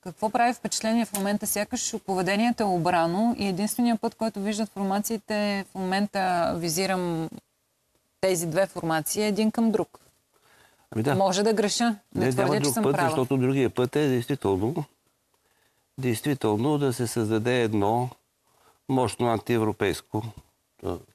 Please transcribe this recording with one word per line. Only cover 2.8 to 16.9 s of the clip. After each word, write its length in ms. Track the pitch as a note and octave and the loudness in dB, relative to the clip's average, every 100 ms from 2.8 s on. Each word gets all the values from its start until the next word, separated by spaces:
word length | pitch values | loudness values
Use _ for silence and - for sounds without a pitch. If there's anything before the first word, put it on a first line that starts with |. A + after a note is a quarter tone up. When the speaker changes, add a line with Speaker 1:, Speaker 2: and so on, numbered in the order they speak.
| E3 F3+ E3 F3+ A#3 - | 2 2 2 2 0 0
Speaker 1:
и 80 | G3+ | -2
единственият 540 | F3 G#3 - A#3+ A3+ | -2 -2 0 0 0
път, 140 | A#3 | -2
който 260 | - A3 G3+ | -4 -6 -4
виждат 280 | G3+ G#3 A3 | -6 -4 -4
формациите, 960 | G3 G3 G3 G#3 A3+ - G#3+ G#3 G3+ F#3 | -4 -2 -2 -2 -6 -4 -2 -2 -2 -6
в 40 | |
момента 800 | F#3+ F#3 F#3+ G3+ G3 F#3 F3 D#3+ E3+ | -6 -2 0 0 -2 0 0 0 0
визирам 720 | E3+ D#3+ F#3+ F#3 F3 E3 D#3+ - - _ _ _ _ _ _ _ | -2 -2 0 0 -2 -2 -4 -10 -20 _ _ _ _ _ _ _
тези 260 | F#3+ F3+ E3+ | 0 0 0
две 200 | D#3+ F#3+ | 0 0
формации, 560 | F3 E3 D#3+ D3+ G3+ | -2 -2 -2 -2 -2
е 40 | G#3+ | 0
един 240 | G3+ A3 | 0 0
към 200 | - A3+ | 2 2
друг. 280 | G#3 - - _ _ _ _ _ _ _ _ _ | 2 -2 -8 _ _ _ _ _ _ _ _ _
Speaker 2:
Ами 120 | A2+ | -2
да. 120 | A#2 | 0
Speaker 1:
Може 280 | D3 F#3+ F#3+ | 2 2 2
да 100 | G#3 | 2
греша. 440 | A3 G3+ - A#3+ G#3 _ | 2 0 0 0 -2 _
Не 100 | - B2+ | -2 0
Speaker 2:
Не, 60 | |
Speaker 1:
твърдя, 100 | B2+ | 2
Speaker 2:
няма 140 | C3 C#3+ | 2 2
Speaker 1:
че 60 | |
Speaker 2:
друг 120 | C#3+ | 0
Speaker 1:
съм 80 | A3+ | 2
Speaker 2:
път, 140 | G#3+ C#3+ | 2 2
Speaker 1:
права. 120 | E3+ | 2
Speaker 2:
защото 280 | D#3 B2+ C3+ | 0 0 2
другия 340 | B2+ C3+ A#2 | 2 2 2
път 260 | - B2+ D3 | 2 0 2
е 120 | D3+ | 2
действително, 760 | B2 A#2 C#3 G2 F#2+ A2 E3+ D3 _ _ _ _ _ _ _ _ _ _ - | 0 0 -2 2 2 0 -2 -6 _ _ _ _ _ _ _ _ _ _ -6
действително 800 | B2+ A2+ D3+ C3+ A2 G#2 C3 D3 | -2 -2 -2 0 2 2 2 2
да 140 | C#3 | 0